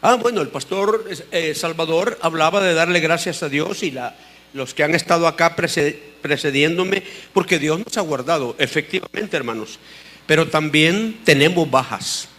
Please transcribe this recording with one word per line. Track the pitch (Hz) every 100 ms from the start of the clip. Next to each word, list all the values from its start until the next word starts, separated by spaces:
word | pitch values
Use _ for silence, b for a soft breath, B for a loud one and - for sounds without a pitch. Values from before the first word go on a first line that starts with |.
Ah, | 170
bueno, | 247 233 226
el | 143
pastor, | 143 - 190 202 220 220 170 -
eh, | 180 160
Salvador | 147 170 165 165 160 202 220
hablaba | 165 160 160 196
de | 190
darle | 160 170 180
gracias | 156 165 175 160
a | 156
Dios | 139 160 190
y | 185
la, | 131 120 - B B B
los | 135 131
que | -
han | 151
estado | 165 - 170 165
acá | 160 165 165
prece-, | 165 165 147 147 - -
precediéndome, | - 139 151 135 151 170 185 196 185 B B
porque | - 175 175
Dios | 147 160
nos | 220 -
ha |
guardado, | 175 139 127 165 127 -
efectivamente, | 131 156 151 185 - - 208 165
hermanos. | 120 113 107 - B B B B -
Pero | 156 156
también | 156 151 151 156 190 220 220
tenemos | - 143 147 175 156
bajas. | 131 127 104 - - -